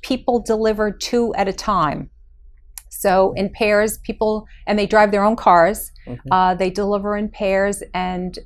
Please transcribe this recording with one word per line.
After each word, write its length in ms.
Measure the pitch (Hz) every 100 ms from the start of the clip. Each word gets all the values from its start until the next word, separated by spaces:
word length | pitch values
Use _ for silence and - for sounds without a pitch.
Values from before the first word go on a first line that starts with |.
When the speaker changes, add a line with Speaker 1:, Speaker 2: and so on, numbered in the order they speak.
Speaker 1:
people 380 | - 247 - 240
deliver 520 | 220 220 220 208 214
two 420 | - - 240 233
at 140 | 202 190
a 40 |
time. 580 | 185 - 185 147 147 135 _ - - - - - - -
So 420 | - 196 185 190 -
in 140 | 196
pairs, 480 | - 214 208 214 -
people, 480 | - 208 214 214 - - -
and 120 | 208
they 80 | 202
drive 240 | 214 208
their 140 | 202
own 100 | 208
cars, 560 | 226 202 175 170 214 - - -
Speaker 2:
Mm-hmm. 240 | 123 -
Speaker 1:
uh, 220 | 185 185
they 160 | 185 185
deliver 480 | 196 202 202 208 208
in 100 | 214
pairs, 540 | - 196 190 202 196 -
and, 460 | 185 185 180 180 -